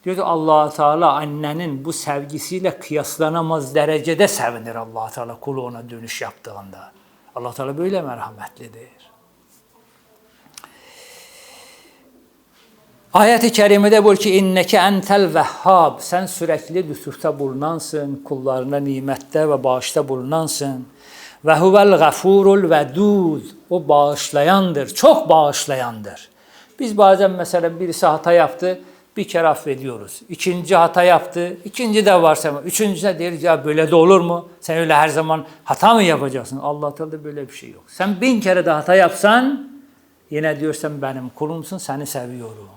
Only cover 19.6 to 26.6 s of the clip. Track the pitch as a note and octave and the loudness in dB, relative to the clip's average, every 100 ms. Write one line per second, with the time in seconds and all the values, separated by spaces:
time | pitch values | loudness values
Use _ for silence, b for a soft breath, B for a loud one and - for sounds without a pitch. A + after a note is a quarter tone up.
19.6 | C3 B2+ - D#3 C3+ C3 B2+ D#3+ D#3 - | 0 -2 -2 -4 -4 -6 -4 -4 -4 -6
20.6 | C#3 C3 B2 B B B B B D3+ D3+ | -6 -8 -14 B B B B B 0 4
21.6 | F#3 G3+ G3+ F3 D#3 - F#3 G3 G3 G3 | 6 6 6 6 4 2 2 4 6 4
22.6 | F3+ D#3 C#3+ D3 G#3 G3+ E3+ D3 - - | 4 2 0 0 2 2 0 -4 -10 -20
23.6 | _ F3+ D3 D3 C#3+ C#3+ - C#3+ D3+ G3 | _ -6 2 2 2 -2 -4 0 2 2
24.6 | F#3 C#3+ B2+ - C#4 - D#3+ D#3+ D3 C#3 | 2 -4 -6 4 6 6 4 4 4 0
25.6 | - C3 A#2+ A2+ G2+ F#2+ - b b b | -6 -6 -6 -10 -16 -18 -20 b b b